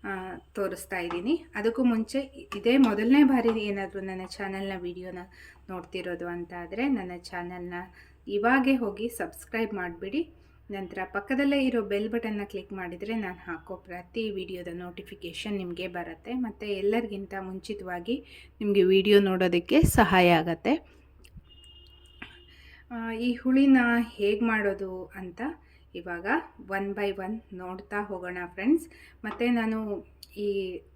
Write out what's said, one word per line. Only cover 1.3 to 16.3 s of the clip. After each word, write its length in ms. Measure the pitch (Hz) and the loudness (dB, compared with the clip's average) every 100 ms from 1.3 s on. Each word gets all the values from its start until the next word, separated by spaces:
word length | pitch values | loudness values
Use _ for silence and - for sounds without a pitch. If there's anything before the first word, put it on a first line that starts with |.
| 339 - | -2 -4
ಅದಕ್ಕೂ 300 | 214 220 233 | -2 -2 2
ಮುಂಚೆ 340 | 254 220 220 269 269 - - 202 | 2 2 -2 -4 -6 -14 -14 -2
ಇದೇ 200 | 233 269 | 2 6
ಮೊದಲನೇ 480 | 247 202 226 285 | 6 4 6 8
ಬಾರಿ 360 | 277 254 233 220 | 8 6 4 2
ಏನಾದ್ರೂ 400 | 208 196 190 196 | -2 -4 -4 -8
ನನ್ನ 260 | 190 185 190 | -8 -8 -10
ಚಾನೆಲ್ನ 460 | - 196 190 196 190 | -10 -8 -6 -6 -6
ವಿಡಿಯೋನ 380 | 175 180 185 180 185 - - - - | -8 -10 -12 -12 -14 -20 -20 -20 -12
ನೋಡ್ತಿರೋದು 580 | 185 175 185 180 170 175 | -12 -8 -8 -6 -6 -6
ಅಂತ 240 | 175 170 175 | -8 -8 -10
ಆದ್ರೆ 300 | 170 202 277 | -10 -2 0
ನನ್ನ 240 | 240 185 175 | 0 -2 -10
ಚಾನೆಲ್ನ 560 | - 180 175 180 175 175 185 - - _ - | -10 -8 -8 -10 -10 -10 -12 -18 -20 _ -4
ಇವಾಗೇ 460 | 202 233 262 254 | 0 4 4 4
ಹೋಗಿ 340 | 262 220 196 226 | 2 0 -4 -8
ಸಬ್ಸ್ಕ್ರೈಬ್ 680 | - 170 - - 226 220 | -6 -10 -10 -8 -4 -2
ಮಾಡ್ಬಿಡಿ. 560 | 202 175 170 190 269 330 - - _ - | -4 -6 -8 -4 -4 -4 -10 -20 _ -12
ನಂತರ 280 | 196 185 190 185 | -10 -8 -8 -4
ಪಕ್ಕದಲ್ಲೇ 480 | 202 202 269 277 285 | -6 -2 0 2 4
ಇರೋ 220 | 262 240 | 2 2
ಬೆಲ್ 280 | 202 202 214 | 0 -2 0
ಬಟನ್ನ 300 | 233 226 208 | -2 -2 -4
ಕ್ಲಿಕ್ 280 | 202 190 190 | -6 -10 -10
ಮಾಡಿದ್ರೆ 420 | 190 180 175 202 | -10 -10 -8 -6
ನಾನು 200 | 226 190 | -4 -4
ಹಾಕೋ 420 | 180 - 165 - 185 | -8 -10 -10 -10 -16
ಪ್ರತಿ 540 | - 180 180 226 220 | -12 -16 -8 -6 -4
ವಿಡಿಯೋದ 380 | 196 175 185 175 | -6 -8 -10 -10
ನೋಟಿಫಿಕೇಷನ್ 840 | 170 180 180 202 202 - - 214 202 | -10 -10 -14 -16 -14 -12 -10 -6 -6
ನಿಮ್ಗೆ 320 | 180 175 185 | -6 -8 -8
ಬರುತ್ತೆ. 460 | 175 165 165 214 | -8 -10 -12 -8